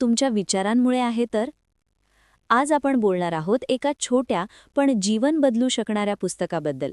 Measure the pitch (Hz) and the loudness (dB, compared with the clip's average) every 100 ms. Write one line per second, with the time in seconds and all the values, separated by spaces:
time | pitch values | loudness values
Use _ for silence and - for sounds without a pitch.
0 | 240 233 269 214 180 190 196 240 247 254 | 0 2 2 0 -2 -2 0 2 2 2
1 | 240 226 240 214 247 - _ _ _ _ | 0 -2 -2 -2 -4 -8 _ _ _ _
2 | _ _ _ _ - 233 285 294 277 262 | _ _ _ _ 0 2 2 0 2 2
3 | 214 180 175 165 160 247 - 254 285 294 | 2 0 -2 -2 0 -2 0 -2 -2 -4
4 | - 247 254 196 190 - - - 277 240 | -2 -2 0 -2 -4 -10 -8 0 2 2
5 | 190 220 269 320 269 226 254 247 214 214 | 0 0 2 2 2 2 0 -2 -2 -2
6 | 202 202 185 - 175 170 151 135 135 | -2 -2 -4 -4 -4 -4 -4 -4 -6